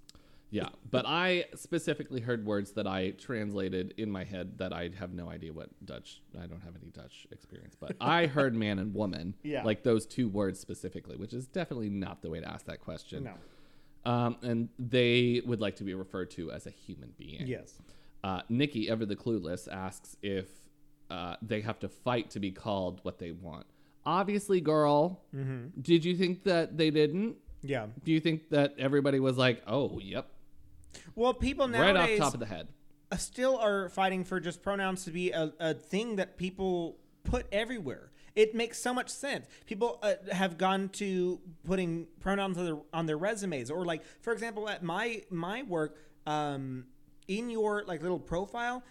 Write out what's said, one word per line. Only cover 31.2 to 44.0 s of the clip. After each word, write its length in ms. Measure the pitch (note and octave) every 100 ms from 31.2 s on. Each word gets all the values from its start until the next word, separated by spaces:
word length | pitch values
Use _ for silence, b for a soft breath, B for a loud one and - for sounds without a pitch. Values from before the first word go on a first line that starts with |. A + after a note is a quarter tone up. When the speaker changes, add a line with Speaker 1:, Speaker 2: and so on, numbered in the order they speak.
| A#3+
Speaker 2:
people 320 | B3 B3+ C4+ C4+
Speaker 1:
Right 200 | A3+ F#3
off 40 |
Speaker 2:
nowadays 240 | F#3+ E3+ G#3+
Speaker 1:
top 140 | C#3+
of 60 | B2+
the 60 | A2
head. 220 | F2 D#2+ - - - -
Speaker 2:
uh, 60 | G3+
still 400 | - - C4 C4
are 300 | G#3+ G3+ F3+
fighting 340 | F#3+ F#3+ F#3
for 160 | F3+ F#3
just 240 | E3+ E3
pronouns 420 | - G3+ F#3+ F#3 F3+
to 40 |
be 220 | E3+ F3+
a, 200 | E3 D#3 -
a 160 | E3
thing 420 | C#3 - F#3+ A#3 G#3
that 200 | F3+ -
people 600 | F#3 F#3 F#3+ F3+ E3+ - - _
put 220 | - B3 -
everywhere. 600 | G3+ A3+ B3 D3 G2 - b b -
It 180 | G#3+
makes 240 | A3+ A3+ -
so 120 | B3
much 140 | B3 A#3
sense. 380 | - C#4 G#3 - B B
People, 320 | G#3 A#3 -
uh, 120 | G#3 F#3+ F#3+
have 240 | F#3 F#3+ E3
gone 300 | F#3 F#3+ G3
to 500 | - G3+ F#3 F3+ F3+ F3+ D#3+
putting 420 | E3+ F#3+ F3+ E3 E3 -
pronouns 380 | F#3+ G3 G3 F3
on 60 |
their, 140 | F3 D3+ -
on 140 | E3 E3
their 100 | D3+
resumes, 520 | F#3+ A3+ G3 D3 A#2+
or, 140 | D#3+
like, 200 | F3 E3